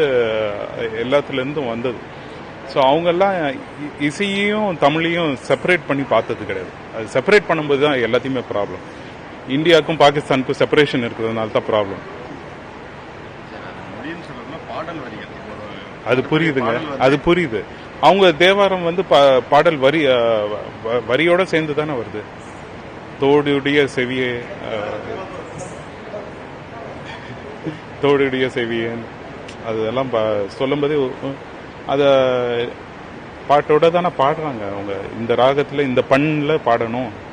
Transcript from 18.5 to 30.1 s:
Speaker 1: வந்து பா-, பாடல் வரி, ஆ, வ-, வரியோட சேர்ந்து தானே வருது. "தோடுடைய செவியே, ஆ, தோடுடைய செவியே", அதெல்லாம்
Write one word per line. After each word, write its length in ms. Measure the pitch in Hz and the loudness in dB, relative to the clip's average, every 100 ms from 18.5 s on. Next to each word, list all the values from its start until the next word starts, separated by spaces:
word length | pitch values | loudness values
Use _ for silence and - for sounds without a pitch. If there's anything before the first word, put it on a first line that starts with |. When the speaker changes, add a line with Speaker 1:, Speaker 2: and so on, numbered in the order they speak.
| 196 196 185 | 6 4 2
Speaker 1:
வந்து 180 | 170 180 185 | 0 0 4
பா-, 300 | 151 139 131 120 | 8 8 6 6
பாடல் 260 | 147 170 151 | 6 6 6
வரி, 300 | 131 160 139 | 4 4 4
ஆ, 100 | 123 | 4
வ-, 840 | 117 110 104 104 101 104 110 120 113 | 4 2 0 -4 -8 -8 -2 -2 0
வரியோட 340 | 127 170 175 | 2 4 4
சேர்ந்து 320 | 185 160 156 | 2 0 0
தானே 180 | 143 156 | -2 -2
வருது. 300 | 131 104 104 - - - - - - - - - - | -4 -6 -8 -10 -14 -16 -16 -16 -16 -16 -16 -14 0
"தோடுடைய 680 | 139 147 143 143 139 147 135 | 4 4 4 0 2 2 2
செவியே, 460 | - 123 131 127 120 | 0 -2 0 -2 -4
ஆ, 340 | 120 - 117 110 104 107 107 185 190 - 120 - - - - - - 202 202 - - - - - - - - - - - - - - 156 - - | -8 -10 -6 -6 -4 -6 -8 -10 -10 -12 -12 -12 -12 -14 -16 -16 -12 -12 -12 -14 -16 -16 -14 -14 -14 -14 -14 -14 -14 -14 -14 -10 -10 -10 -14 -2
தோடுடைய 440 | 143 139 139 131 131 | 2 4 2 0 -2
செவியே", 440 | 123 117 117 117 117 113 - - - - - 113 | -2 -2 -2 -4 -6 -10 -14 -16 -16 -16 -12 -6
அதெல்லாம் 420 | 110 110 123 135 | -4 -2 -2 -2